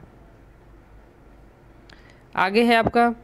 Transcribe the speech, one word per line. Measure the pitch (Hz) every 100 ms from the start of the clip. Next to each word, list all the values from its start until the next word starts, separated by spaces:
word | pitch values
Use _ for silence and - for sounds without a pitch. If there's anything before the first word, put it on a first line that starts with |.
| - - - - - - - - - - - _ - - - _ - - - - - - - -
आगे | 185 208
है | 240 226
आपका | 220 233 240 226